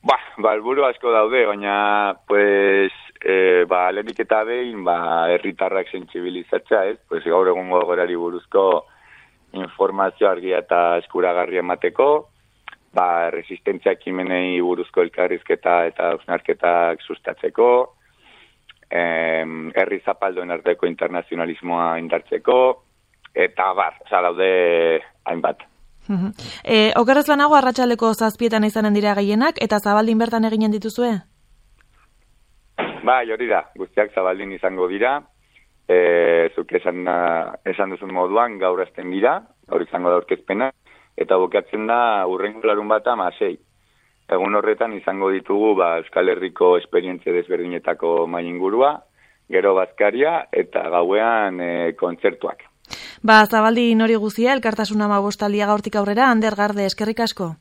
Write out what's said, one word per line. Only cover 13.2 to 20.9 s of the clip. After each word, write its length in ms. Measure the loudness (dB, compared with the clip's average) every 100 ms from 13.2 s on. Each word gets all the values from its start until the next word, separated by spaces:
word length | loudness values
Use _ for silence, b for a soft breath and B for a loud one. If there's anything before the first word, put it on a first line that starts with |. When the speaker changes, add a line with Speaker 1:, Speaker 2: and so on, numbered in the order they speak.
| -4
Speaker 1:
resistentzia 600 | -6 -12 -8 -6 -4 -4 -4
ekimenei 640 | -6 -8 -4 -4 -2 -2
buruzko 400 | -2 -4 -4 -2
elkarrizketa 760 | -2 -2 -4 -4 -4 -2 2 0 0
eta 220 | -2 -4
hausnarketak 880 | -4 -6 -6 -4 -2 0 2 0 -2
sustatzeko, 680 | -10 -12 -10 -8 -6 2 4 4 0 _ b b b b b b _ -20 _
em, 800 | -4 -2 0 0 -2 -4 -8 -6
herri 260 | -2 -2 -2 -6
zapalduen 480 | -4 -4 -4 -6
arteko 340 | -4 -2 -2
internazionalismoa 1120 | -2